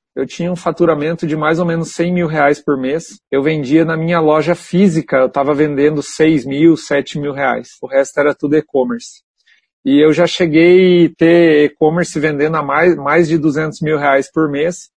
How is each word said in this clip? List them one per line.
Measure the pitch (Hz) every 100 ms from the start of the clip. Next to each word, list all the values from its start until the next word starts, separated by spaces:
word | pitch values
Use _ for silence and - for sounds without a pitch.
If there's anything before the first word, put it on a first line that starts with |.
| _
eu | 135 135
tinha | - 175
um | 175
faturamento | 170 156 170 147 151 170 160
de | 156
mais | 151 165
ou |
menos | 175 165 156
cem | - 170
mil | 180 165
reais | 156 143 147
por | - 135
mês. | 131 160 - 208 _
Eu | 135
vendia | 143 156 127 160
na | 165 160
minha | 165 170
loja | 151 156 151
física, | 170 - 175 202 160 - 135
eu | 131
tava | 143 139
vendendo | 143 151 139 147 151
seis | - - 160 151
mil, | 131 139 165 156
sete | - 143 - 151
mil | 143
reais. | 139 135 117 123 -
O | 127
resto | 135 135 151
era | 143
tudo | 139 147 151
e-commerce. | - 135 123 120 - - _ _ _ _ _ _
E | 139 143
eu | 156
já | 151 175
cheguei | - 170 156 175 180 185 175 165
a | -
ter | 165 170 170 151
e-commerce | 147 - 156 170 170 156
vendendo | 156 147 156
a | 160
mais, | 143 147 180 151
mais | 143 160 156
de | 165
duzentos | 151 143 156 -
mil | 156 151
reais | 143 139 -
por | 160 156
mês, | 143 165 180 -